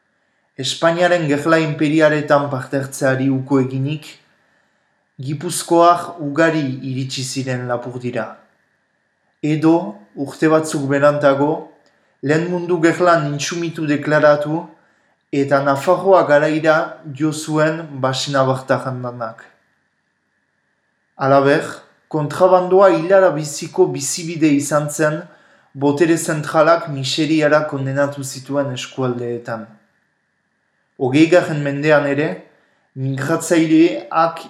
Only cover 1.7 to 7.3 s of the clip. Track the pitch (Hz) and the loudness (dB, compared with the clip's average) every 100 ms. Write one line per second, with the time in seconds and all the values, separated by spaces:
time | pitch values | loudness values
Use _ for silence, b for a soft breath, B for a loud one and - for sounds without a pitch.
1.7 | 143 151 156 151 151 147 143 139 131 - | -2 0 4 2 2 2 0 0 -6 -6
2.7 | 139 131 - 139 127 135 131 127 139 123 | -6 -6 -4 -2 0 0 -2 0 0 0
3.7 | 131 135 151 - - _ _ _ _ _ | -2 -4 -6 -10 -20 _ _ _ _ _
4.7 | _ _ _ _ - 131 151 175 - - | _ _ _ _ -14 -8 -8 -6 -8 0
5.7 | 170 170 170 - - 143 143 165 156 139 | 4 6 4 0 -10 -6 0 0 0 -4
6.7 | 131 135 131 131 - 127 | -6 -8 -8 -6 -8 -8